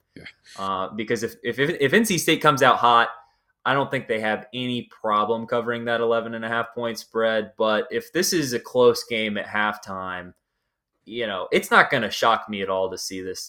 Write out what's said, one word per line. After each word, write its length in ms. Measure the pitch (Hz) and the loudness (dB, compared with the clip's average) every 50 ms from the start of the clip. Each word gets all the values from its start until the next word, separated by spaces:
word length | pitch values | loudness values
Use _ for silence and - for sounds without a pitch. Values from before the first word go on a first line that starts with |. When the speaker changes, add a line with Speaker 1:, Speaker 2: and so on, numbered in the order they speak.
| _ _ - | _ _ -20
Speaker 1:
Yeah. 100 | 165 - - - _ _ - - - | -20 -20 -20 -20 _ _ -20 -12 -8
Speaker 2:
Uh, 300 | 98 98 98 92 95 - | -6 -4 -2 -2 -4 -4
because 340 | - 107 113 107 123 110 113 | -6 -6 -4 -2 -2 -2 -4
if, 120 | 107 - - - | -6 -8 -8 -8
if, 160 | 120 113 120 | -6 -2 -2
if, 180 | 139 151 175 - | -2 -2 0 0
if 120 | 139 135 135 | 0 2 4
N 140 | 214 233 | 2 2
C 100 | 220 190 | 2 0
State 240 | 156 - - 160 143 | 0 2 2 2 4
comes 220 | - 151 147 131 135 | 4 2 4 6 6
out 140 | 127 113 | 6 6
hot, 320 | - 120 120 120 117 113 - - - - _ _ _ _ _ _ _ - 120 | 6 4 4 6 4 4 2 -2 -10 -20 _ _ _ _ _ _ _ -2 -2
I 60 | 131 | 0
don't 160 | 139 135 135 | 0 0 -2
think 160 | 143 131 107 | -4 -6 -4
they 140 | - 117 110 | -4 -4 -2
have 260 | 110 107 107 104 101 - - | 0 -2 -2 -2 -4 -8 -8
any 280 | 123 127 123 123 120 107 | -6 -6 -4 -4 -6 -6
problem 640 | - _ - - 110 107 104 107 113 117 113 113 110 | -10 _ -6 -2 0 2 2 2 2 0 -2 -2 -2
covering 380 | 123 120 110 117 120 117 117 | -2 -2 -2 -2 -4 -4 -2
that 140 | 117 117 117 | -2 -2 0
eleven 340 | 117 117 117 113 110 113 117 | 2 2 2 0 0 -4 -6
and 100 | 113 113 | -6 -6
a 40 | 113 | -4
half 240 | 117 117 117 - - | -2 -2 -4 -4 -6
point 280 | 120 120 117 113 107 | -6 -6 -6 -6 -8
spread. 500 | - - - 113 113 113 110 110 104 104 - - | -10 -8 -2 0 0 2 2 0 -2 -4 -2 0
But 300 | 110 110 107 104 98 - | 2 2 2 2 0 -2
if 220 | - 117 113 - - | -4 -6 -6 -4 -2
this 200 | 160 185 - 202 | -2 0 2 2
is 200 | 170 147 127 120 | 0 0 0 -2
a 80 | 113 | -4
close 420 | - - - 127 123 120 117 - - | -6 -2 2 6 6 6 6 4 0
game 340 | - 120 110 110 107 104 | -4 -4 -2 -2 -2 -4
at 100 | 104 - | -4 -6
halftime, 880 | - - 104 104 104 101 - - 104 95 95 92 92 90 90 90 90 90 _ _ _ _ _ _ _ _ _ _ _ _ _ _ | -4 -2 0 0 0 -2 -4 -8 -12 -10 -8 -8 -8 -8 -10 -10 -14 -18 _ _ _ _ _ _ _ _ _ _ _ _ _ _
you 220 | - 110 120 117 | -12 -8 -6 -4
know, 220 | 107 101 92 90 - | -4 -4 -4 -2 0
it's 200 | - 185 196 - | 0 0 0 2
not 200 | 240 208 175 - | 4 4 4 4
gonna 180 | - 135 113 98 | 2 -2 -2 -2
shock 400 | - - - 117 110 107 - - | -2 0 2 2 2 2 0 -4
me 140 | 107 98 98 | -8 -6 -4
at 60 | 95 | -2
all 200 | 95 95 95 95 95 | -2 -2 -2 -2 -4
to 40 | |
see 260 | 92 - - 95 95 92 | -6 -10 -8 -8 -8 -8
this 260 | 92 92 - - | -8 -10 -10 -12